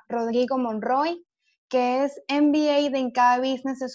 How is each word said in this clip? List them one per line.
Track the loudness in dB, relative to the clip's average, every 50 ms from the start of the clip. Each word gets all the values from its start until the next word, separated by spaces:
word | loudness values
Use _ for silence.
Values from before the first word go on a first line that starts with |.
| _ -6
Rodrigo | -4 -4 -2 0 0 0 0 0 0 -2
Monroy, | -2 -2 -4 -4 -2 -2 0 0 0 -2 -4 -6 -12 _ _ _ _ _ _ _ _ -4
que | -2 0 0 0 0 0 -2
es | -2 -4 -8 -8 -4
M | 0 2 4 4
B | 4 2 2 2
A | 2 2 2 0
de | 0 -2
Incae | -2 -2 0 2 4 4 4 2
Business | 0 -2 -4 -4 -4 -8 -8 -6 -8 -10 -10